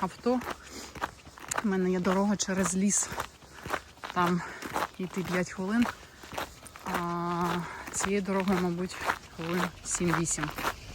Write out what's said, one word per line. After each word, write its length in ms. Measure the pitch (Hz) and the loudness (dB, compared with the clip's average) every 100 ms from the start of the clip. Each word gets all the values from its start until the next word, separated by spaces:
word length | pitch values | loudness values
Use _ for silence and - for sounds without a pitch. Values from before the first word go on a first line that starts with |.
авто. 400 | 185 - 240 247 - - - - - - - - - - - - | -2 0 2 2 0 -8 -10 -14 -12 -6 -6 -8 -18 -16 -4 0
У 40 | 214 | 2
мене 220 | 190 185 | 4 4
є 100 | 185 | 4
дорога 360 | 185 185 208 202 | 4 4 4 2
через 400 | - 190 180 185 | 2 2 2 4
ліс. 320 | 202 190 - - - - - - - - - - - | 4 4 0 -4 -8 -12 -20 -14 -6 -6 -6 -12 -4
Там 300 | - 175 180 - - - - - - | 2 4 4 0 -8 -6 -2 -2 -4
йти 240 | 185 - | -4 -4
п'ять 280 | 165 180 180 | 0 0 0
хвилин, 360 | - 190 226 240 - - - - - - - - - | -2 2 4 4 0 -14 -18 -10 -8 -8 -10 -18 -10
а 600 | - 180 175 175 175 175 175 175 165 - - | -4 -2 0 0 0 0 2 0 -2 -8 -6
цією 300 | - 196 202 | -2 2 2
дорогою, 360 | 196 196 190 185 | 2 2 4 4
мабуть, 340 | 180 175 185 - - - - - | 4 2 -2 -2 -2 -2 -6 -8
хвилин 260 | 165 180 175 - | -2 0 0 -2
сім-вісім. 640 | - - 175 165 170 - 151 - - - - | -6 0 2 2 2 0 -2 -2 -2 -4 -8